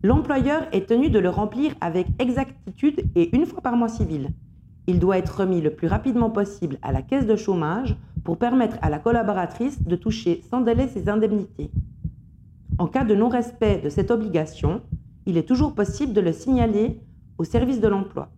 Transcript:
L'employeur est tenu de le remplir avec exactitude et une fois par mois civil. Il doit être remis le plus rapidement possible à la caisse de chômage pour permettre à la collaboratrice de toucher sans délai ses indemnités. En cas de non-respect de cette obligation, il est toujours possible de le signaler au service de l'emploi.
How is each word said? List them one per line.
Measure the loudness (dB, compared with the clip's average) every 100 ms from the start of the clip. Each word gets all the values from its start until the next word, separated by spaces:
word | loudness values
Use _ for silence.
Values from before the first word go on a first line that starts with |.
L'employeur | 6 4 2 0 2 0 0
est | -4 2
tenu | 2 4
de | 2
le | 2
remplir | 0 -4 -2 -4 -2
avec | -4 -2 -2 -2
exactitude | -2 -2 -4 -8 -16 -2 0 0 0
et | 0 2 2
une | 0
fois | -2
par | -2 0
mois | 0
civil. | -2 -4 -2 -6 -10 -16 -20 -20 -8 0
Il | 2
doit | 4 2
être | 0 -2
remis | 0 2
le | 0
plus | -2 -2
rapidement | 0 0 2 2
possible | 0 -4 -4 -6 -6
à | -4
la | -4
caisse | -2 -2 2
de | 0
chômage | 0 0 0 -2 -2 -4 -6 -8
pour | -6 -2
permettre | 2 2 2 0
à | -2
la | 0
collaboratrice | 0 2 2 -2 -4 -4 -6 -2
de | -2 -2
toucher | -2 -2 -2 -2 -2
sans | 0
délai | 2 2 0
ses | -2 -2
indemnités. | 0 2 0 -2 -10 -6 -6 -6 -10 -12 -12 -20 -20 -20 -20 -6 -2
En | 0
cas | 0
de | 2
non-respect | 4 4 2 -2 0 2 2
de | 0
cette | -2 0
obligation, | 0 2 -2 -2 -2 -2 -2 -6 -12 -12 -10 -2
il | -2
est | 2
toujours | 2 2
possible | 0 -2 -2 0
de | 2
le | 2
signaler | -2 0 2 4 2 0 -2 -14 -20 -20 -8
au |
service | 0 0 0 2
de | 2
l'emploi. | 2 -2 -8 -12